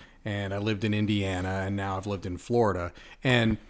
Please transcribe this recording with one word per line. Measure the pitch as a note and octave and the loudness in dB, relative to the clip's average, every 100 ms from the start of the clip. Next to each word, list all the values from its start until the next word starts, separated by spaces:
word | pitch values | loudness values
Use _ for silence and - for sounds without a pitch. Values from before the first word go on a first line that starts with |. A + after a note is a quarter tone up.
| - - | -16 -12
and | A2 G2+ G2 | -6 -4 -4
I | G2+ | -2
lived | G#2 G#2 | -2 0
in | G#2+ | 0
Indiana, | G#2 G#2 G#2 F#2+ F#2 F#2 F#2+ | 0 2 2 0 -2 -2 -2
and | F#2+ G2+ | -2 -4
now | G2 F#2+ | -4 -4
I've | G2+ | -4
lived | G2 F#2+ | -6 -6
in | F2+ | -8
Florida. | - A#2+ A2 F2+ E2+ - - - | 0 2 4 2 -4 -8 -20 -4
And | C3+ B2 A2+ G#2+ | 2 4 4 0